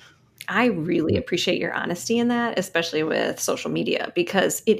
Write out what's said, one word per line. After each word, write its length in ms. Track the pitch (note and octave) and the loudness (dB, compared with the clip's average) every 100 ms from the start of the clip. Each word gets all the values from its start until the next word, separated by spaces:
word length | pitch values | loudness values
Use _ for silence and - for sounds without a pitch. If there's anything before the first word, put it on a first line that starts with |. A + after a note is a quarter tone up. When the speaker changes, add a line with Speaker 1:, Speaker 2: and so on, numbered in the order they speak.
| - - _ _ - | -20 -20 _ _ -4
Speaker 1:
I 180 | F#3 B3 | 2 2
really 480 | F#3 D#3 E3+ D#3+ - | 2 0 2 2 0
Speaker 2:
Mm. 20 | |
Speaker 1:
appreciate 400 | E3+ F3 - F3 | 0 -2 0 0
your 140 | E3+ | 0
honesty 440 | - - F3 - A#3 | -4 -4 -4 0 0
in 100 | A#3+ | 2
that, 280 | A#3+ A#3 - | 2 0 -2
especially 460 | F#3 E3 E3+ D3+ | -2 -2 -2 -2
with 340 | D#3 D#3+ - D#3+ | 0 0 -2 -2
social 320 | - - - | -2 -2 -2
media, 440 | D#3+ E3+ E3 - - | -2 0 -2 -2 -2
because 480 | F3 G3 F3+ - - | 0 2 2 0 2
it 140 | G#3+ | 4